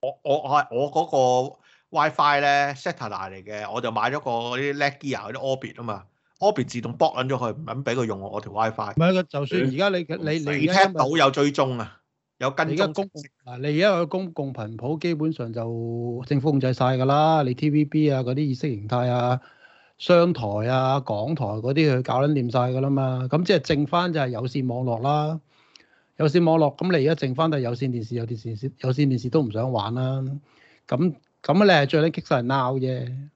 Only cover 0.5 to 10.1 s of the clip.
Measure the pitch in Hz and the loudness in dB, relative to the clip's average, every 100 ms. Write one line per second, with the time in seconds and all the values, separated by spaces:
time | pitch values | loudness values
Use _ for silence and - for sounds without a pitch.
0.5 | 143 - 120 143 151 165 143 127 127 135 | 2 2 0 0 0 2 4 6 4 2
1.5 | - _ _ _ 160 151 139 147 143 143 | -6 _ _ _ 0 0 4 4 4 4
2.5 | 143 143 139 - 170 117 98 95 95 92 | 4 2 -2 -8 -6 -8 -8 -10 -12 -12
3.5 | 104 104 110 120 113 117 143 135 117 120 | -10 -6 -4 -2 0 -2 -2 -4 -4 -4
4.5 | 123 143 143 143 135 143 120 104 127 135 | -4 -4 0 -2 -2 -8 -8 -8 -8 -4
5.5 | 131 120 - 117 101 - _ _ _ 196 | -4 -6 -10 -8 -8 -12 _ _ _ 0
6.5 | 208 120 120 113 117 160 123 131 131 120 | 2 -4 -4 -8 0 0 2 -2 -2 -4
7.5 | 107 156 123 139 123 117 98 98 104 107 | -6 -8 -6 -2 -2 -2 -4 -6 -8 -8
8.5 | 101 113 110 104 101 165 185 175 143 139 | -2 -2 -2 -6 2 2 2 -2 -6 -4
9.5 | 180 135 131 196 185 160 | -2 -2 0 0 0 -4